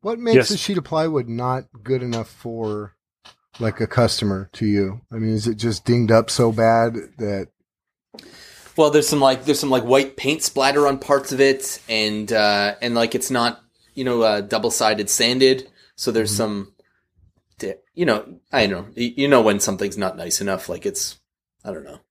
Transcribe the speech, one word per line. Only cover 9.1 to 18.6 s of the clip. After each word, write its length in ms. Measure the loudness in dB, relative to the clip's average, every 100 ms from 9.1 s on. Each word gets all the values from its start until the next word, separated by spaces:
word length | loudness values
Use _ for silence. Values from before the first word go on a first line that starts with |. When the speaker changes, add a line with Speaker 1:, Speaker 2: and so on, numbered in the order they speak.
| 4
Speaker 3:
like, 240 | 4 2 0
there's 160 | 0
some, 80 | 2
like, 160 | 0 4
white 320 | 2 2 -4
paint 260 | -4 -2
splatter 420 | -4 0 0 2 2
on 120 | 0
parts 320 | 0 0 0
of 80 | 2
it, 400 | 4 2 -4 -12 -6
and, 460 | -2 -2 -4 -2
uh, 420 | 2 2 2 0 -2
and, 140 | -4 0
like, 200 | 0 -2
it's 160 | -2
not, 320 | -2 -2 -4 _ _ _
you 100 | -6
know, 200 | -2 2
uh, 180 | 2 0
double-sided 680 | -2 -2 -2 0 0 0 -2
sanded, 600 | 0 0 4 4 2 -4 _ _ -8
so 160 | -2
there's 200 | -2 -2
Speaker 1:
Mm-hmm. 60 | -2
Speaker 3:
some, 360 | -2 -4 -10 _ _ _ _ _ _ _ _ _
di-, 160 | -10 -10 _
you 120 | -4 -2
know, 340 | -2 -4 -20 _
I 160 | 0